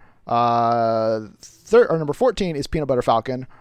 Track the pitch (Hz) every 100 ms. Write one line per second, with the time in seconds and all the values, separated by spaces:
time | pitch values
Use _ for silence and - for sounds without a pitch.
0 | - _ - 120 120 117 117 117 113 113
1 | 110 110 107 - - _ - 226 240 165
2 | 147 143 254 - 190 147 143 165 139 127
3 | 123 113 110 127 123 -